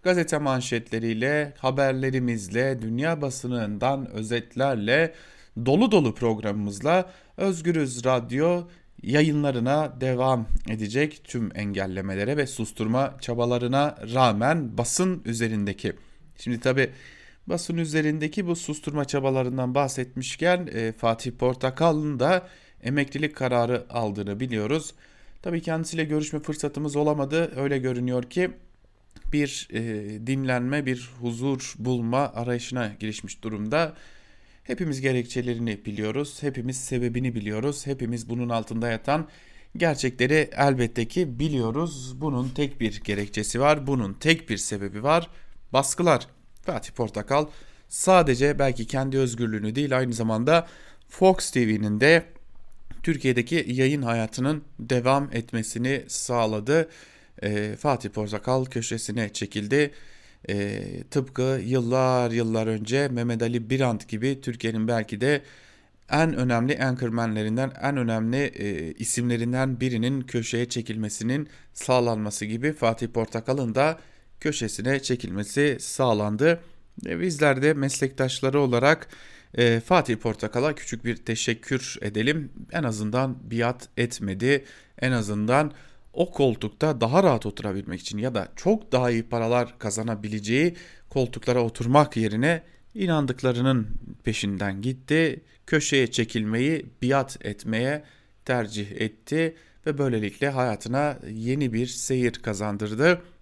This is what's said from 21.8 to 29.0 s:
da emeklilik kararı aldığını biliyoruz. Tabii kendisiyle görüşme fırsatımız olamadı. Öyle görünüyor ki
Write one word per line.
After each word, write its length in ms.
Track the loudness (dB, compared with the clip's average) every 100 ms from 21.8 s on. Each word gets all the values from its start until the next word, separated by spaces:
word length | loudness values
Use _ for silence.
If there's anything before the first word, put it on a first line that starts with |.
| 2 4 0 0
da 280 | 2 2 0 -20 -20 -8
emeklilik 540 | -2 0 0 -2 -4 -2
kararı 500 | 2 2 2 0 -2
aldığını 500 | -2 -2 -2 -4 -4
biliyoruz. 540 | -2 -2 0 0 -2 -16 -20 -20 -20 -10
Tabii 200 | -4 -4
kendisiyle 420 | -2 -4 -2 -4
görüşme 360 | -2 -2 -2 -6
fırsatımız 560 | -6 -4 -4 -4 -2 0
olamadı. 640 | 2 2 0 0 0 -2
Öyle 180 | 0 0
görünüyor 440 | 0 -2 0 -2
ki 280 | -2 -2 -2 -4 -20 -20 -20 _